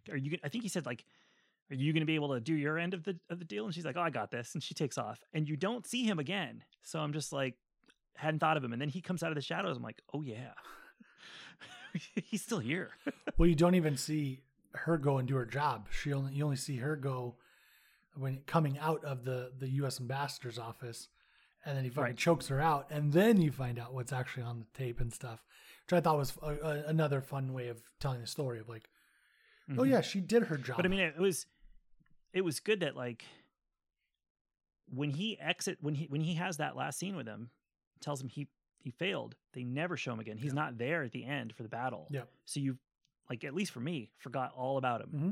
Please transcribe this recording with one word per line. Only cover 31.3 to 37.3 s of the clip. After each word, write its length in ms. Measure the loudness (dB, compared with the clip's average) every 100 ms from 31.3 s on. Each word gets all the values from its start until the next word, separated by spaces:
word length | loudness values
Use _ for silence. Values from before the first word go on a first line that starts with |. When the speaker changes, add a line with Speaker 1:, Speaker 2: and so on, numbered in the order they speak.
| 2 -4 _ -20 -20 _ -20 _ -20 _
Speaker 1:
it 80 | 0
was 180 | 0 0
good 200 | 0 2
that, 160 | 2 -2
like, 280 | -6 -6 -14 -20 _ _ _ _ _ _ _ _ _ _ _ _ _ _ -10
when 220 | -4 -2
he 280 | -2 -4 -4
exit, 380 | -4 -2 -4 -4
when 140 | -2 -2
he, 100 | -2
when 140 | -2
he 140 | 0 0
has 220 | -2 -2
that 180 | -4 -4
last 220 | -6 -4
scene 180 | -6 -6
with 120 |
him, 220 | -8